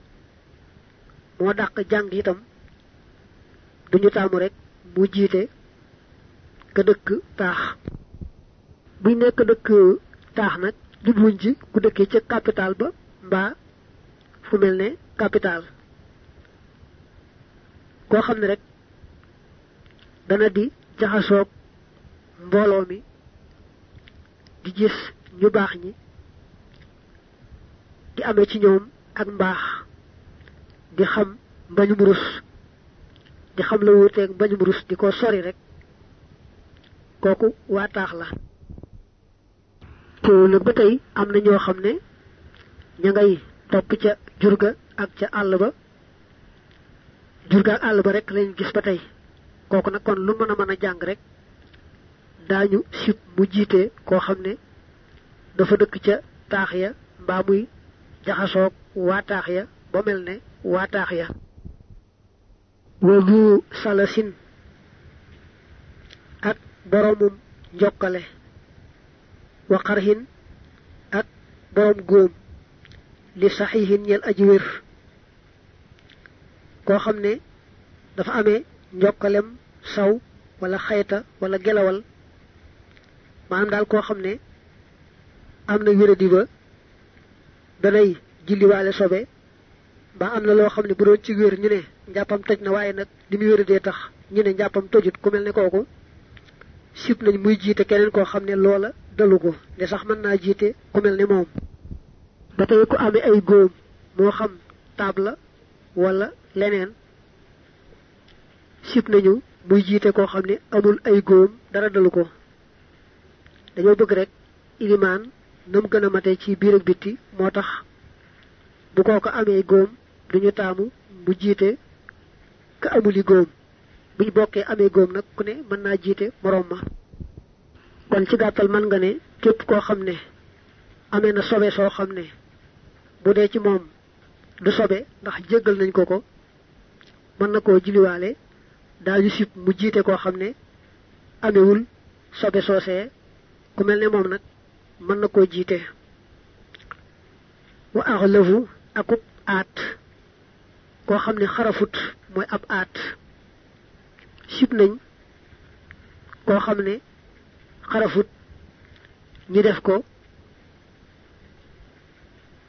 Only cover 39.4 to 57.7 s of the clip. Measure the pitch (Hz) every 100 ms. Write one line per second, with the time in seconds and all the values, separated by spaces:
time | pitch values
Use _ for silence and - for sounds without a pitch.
39.4 | _ _ _ _ - - - - - 190
40.4 | 190 190 190 240 214 254 - - 202 202
41.4 | 208 202 - 185 196 330 - _ _ _
42.4 | - - - - - - 190 196 202 170
43.4 | - - - 196 - 220 208 208 - -
44.4 | 202 202 202 - _ - 196 - 202 214
45.4 | 202 190 208 - _ _ _ _ _ _
46.4 | - _ _ _ _ _ _ _ _ _
47.4 | - 202 - 214 233 208 190 202 - 202
48.4 | 202 190 190 208 202 175 - _ _ _
49.4 | _ - _ 196 202 196 - 190 190 220
50.4 | 220 202 196 190 202 175 170 202 _ _
51.4 | _ _ _ - - - _ _ _ -
52.4 | 165 196 202 196 - - - 214 - -
53.4 | 190 202 202 196 208 - - 185 - 185
54.4 | 185 214 _ - _ _ _ - _ -
55.4 | - - 185 202 208 190 - 202 - -
56.4 | - 202 190 180 190 - _ - - 185
57.4 | 190 196 240